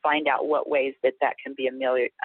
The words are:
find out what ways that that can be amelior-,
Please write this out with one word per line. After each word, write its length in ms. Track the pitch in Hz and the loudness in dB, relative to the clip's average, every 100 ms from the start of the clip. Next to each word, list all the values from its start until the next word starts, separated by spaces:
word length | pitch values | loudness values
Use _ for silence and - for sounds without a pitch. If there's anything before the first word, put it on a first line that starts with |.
find 240 | 156 151 147 | 0 0 0
out 200 | 127 151 | 0 0
what 240 | 147 - | -2 0
ways 240 | 147 135 - | 0 0 0
that 120 | 131 - | 0 2
that 140 | 135 - | -2 -2
can 80 | 135 | -10
be 120 | 135 127 | -4 -4
amelior-, 420 | 131 127 127 123 - | -2 0 0 0 -4